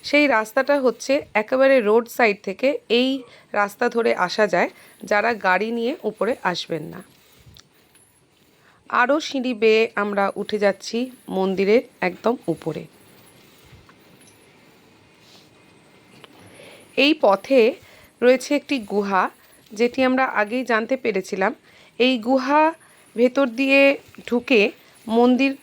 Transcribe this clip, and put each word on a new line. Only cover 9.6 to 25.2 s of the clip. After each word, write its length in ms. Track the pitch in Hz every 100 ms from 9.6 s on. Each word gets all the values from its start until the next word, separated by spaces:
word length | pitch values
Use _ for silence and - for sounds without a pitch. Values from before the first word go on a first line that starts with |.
বেয়ে 220 | 220 220 226
আমরা 300 | 208 208 202 196
উঠে 220 | - 202 208
যাচ্ছি 380 | 202 196 - 233 254 - - 185
মন্দিরের 440 | 190 190 196 226 - _ 185
একদম 280 | 180 220 254 -
উপরে। 360 | 160 160 160 165 _ _ - _ _ _ _ _ - - _ _ _ _ _ _ _ _ _ _ _ _ _ _ - _ _ _ _ _ _ _ - - _ - - - - _ -
এই 160 | 277 311
পথে 380 | 226 196 - 269 220 339 - - _ _
রয়েছে 280 | 240 262 - 285
একটি 160 | - 277 202
গুহা, 320 | 196 202 190 233 - _ _ _
যেটি 280 | 208 240 240 262
আমরা 160 | 254 262 -
আগেই 220 | 208 247 247
জানতে 240 | 226 220 262
পেরেছিলাম। 480 | 233 190 190 190 190 302 _ _ - -
এই 140 | 247 254 214
গুহা 340 | 262 254 294 311 320 _ _ _
ভেতর 320 | 208 247 247 277 226
দিয়ে 220 | 269 277 277 277 - -
ঢুকে 360 | - 240 240 240 202 - _ _ -
মন্দির 440 | 226